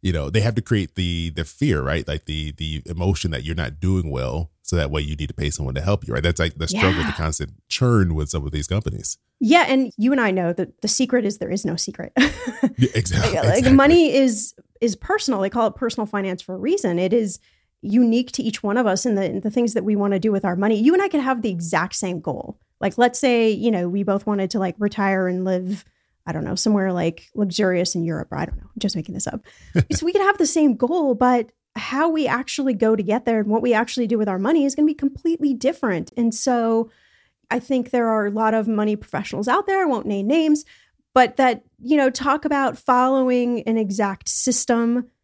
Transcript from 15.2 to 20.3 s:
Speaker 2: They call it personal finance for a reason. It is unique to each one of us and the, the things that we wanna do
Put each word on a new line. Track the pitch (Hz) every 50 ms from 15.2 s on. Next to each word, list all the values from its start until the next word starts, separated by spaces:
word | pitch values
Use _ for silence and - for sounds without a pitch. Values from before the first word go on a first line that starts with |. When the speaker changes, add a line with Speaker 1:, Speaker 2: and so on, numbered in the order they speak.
| - - 247 196
Speaker 2:
They | 190 196
call | - 240 220
it | 214 202
personal | - 262 233 - - 220
finance | 208 - 202 190 190 180 170
for | - - 185
a | 185
reason. | 190 269 349 403 - 190 175 170
It | 185 190
is | 202 240 220 196 - - _ _ _ _ _ _ _ _
unique | - 202 202 247 247 226 226 240 247 247 -
to | - 247
each | 226 214 - -
one | 202 202
of | 240 247
us | 214 185 196 -
and | 247 214
the, | 196 190 170 117 196
the | 190 220
things | 208 254 240 233 -
that | - 185
we | 208 214
wanna | 202 202 202 202 190
do | 170 220